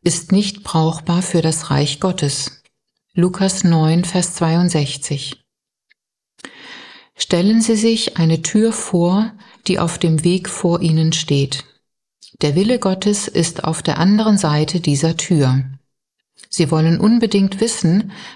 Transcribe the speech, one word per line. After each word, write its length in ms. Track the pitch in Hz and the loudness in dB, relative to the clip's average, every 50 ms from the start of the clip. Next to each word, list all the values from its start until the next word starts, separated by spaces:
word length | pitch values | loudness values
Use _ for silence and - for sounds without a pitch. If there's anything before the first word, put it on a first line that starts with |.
| _ | _
ist 280 | 180 165 - - - 190 | -2 -2 -2 -2 0 0
nicht 300 | 196 208 - - - - | 0 0 -2 -6 -12 -14
brauchbar 580 | - - 165 160 160 160 - - - 170 175 | -4 -2 0 0 0 -2 -4 -4 -2 -2 -2
für 200 | 185 - - 170 | -2 0 -2 0
das 300 | 160 165 160 - - - | 0 0 -2 -4 -4 -2
Reich 300 | 139 139 143 143 - - | 0 0 0 -2 -2 -2
Gottes. 600 | - 190 180 185 151 143 135 - - - - _ _ _ _ _ _ _ _ _ _ _ _ | -4 -4 -2 -2 -2 -4 -4 -4 -8 -10 -12 _ _ _ _ _ _ _ _ _ _ _ _
Lukas 500 | - 170 185 180 - 190 196 185 - - | 0 0 0 0 0 -2 -2 0 0 2
neun, 400 | 175 165 160 156 156 160 175 180 | 2 4 4 4 4 2 2 0
Vers 320 | - - 185 175 - - | 0 -2 -2 -2 -2 -4
zweiundsechzig. 1080 | - 170 160 160 170 175 175 175 156 147 135 - - - - 147 139 - - - _ _ _ _ _ _ _ _ _ _ _ _ _ _ _ _ _ _ _ _ _ - - - - - - - - - - - - - _ _ | -2 -2 0 2 2 2 2 2 0 -2 -2 -6 -10 -8 -6 -6 -6 -6 -10 -14 _ _ _ _ _ _ _ _ _ _ _ _ _ _ _ _ _ _ _ _ _ -20 -20 -18 -18 -20 -20 -20 -20 -20 -20 -20 -20 -20 _ _
Stellen 460 | - - - - 170 180 202 226 226 | -12 -4 0 0 2 2 4 4 2
Sie 160 | 220 - 226 214 | 2 2 0 2
sich 400 | 214 226 226 226 - - - - | 2 2 0 0 -2 -4 -2 0
eine 240 | 170 160 165 160 | 2 2 2 0
Tür 320 | 160 - - 208 220 226 220 | -2 -2 0 2 2 2 0
vor, 580 | - - - - 175 170 175 185 202 220 226 - - - - - _ _ | -4 -6 -2 0 0 2 2 2 0 0 -2 -4 -14 -20 -20 -20 _ _
die 140 | - 180 - | -4 -2 -2
auf 180 | - 165 - - | -2 -4 -2 -2
dem 280 | - 170 160 156 - | 0 0 0 2 2
Weg 240 | 175 175 185 170 - | 0 0 0 -2 -6
vor 320 | - - - 175 170 180 | -10 -2 -2 0 0 2
Ihnen 320 | 190 165 160 160 160 160 160 | 0 2 2 2 2 2 0
steht. 500 | - - - 147 139 139 135 - - - _ _ _ _ _ _ _ _ _ _ _ - - _ - | -2 -2 0 0 0 0 -2 -4 -10 -12 _ _ _ _ _ _ _ _ _ _ _ -20 -20 _ -4
Der 120 | - 147 143 | -2 0 2
Wille 240 | 170 202 220 254 240 | 2 2 2 0 0
Gottes 500 | - 190 190 190 - 208 208 202 - - | 0 -2 -2 0 0 -2 0 0 -4 -4
ist 340 | - - 165 - - - - | -2 -2 -2 -2 -4 -6 -6
auf 180 | 165 160 - | -6 -6 -4
der 160 | - - 151 - | -2 -4 -2 2
anderen 400 | - 190 208 214 220 220 214 196 | 2 2 4 4 4 2 2 2
Seite 440 | - 156 147 151 156 151 - 180 | 2 0 2 0 0 0 -2 -2
dieser 340 | 165 165 143 139 160 165 165 | 0 0 0 2 0 0 -2
Tür. 480 | 165 - - 180 151 139 127 127 135 131 131 135 - _ _ _ _ _ _ _ _ _ _ _ _ - _ | -2 -2 0 2 2 2 2 2 0 -2 -4 -10 -16 _ _ _ _ _ _ _ _ _ _ _ _ -16 _
Sie 200 | - - 170 156 | -2 -2 0 0
wollen 300 | 165 156 156 160 165 - | 2 2 2 2 2 2
unbedingt 640 | - 214 233 240 226 214 - 202 196 190 - - | 2 2 4 4 2 2 2 2 2 2 0 -2
wissen, 500 | 220 233 - - - 165 170 202 226 202 - - - - - | -2 -2 -2 0 0 2 2 2 0 -2 -10 -16 -20 -20 -20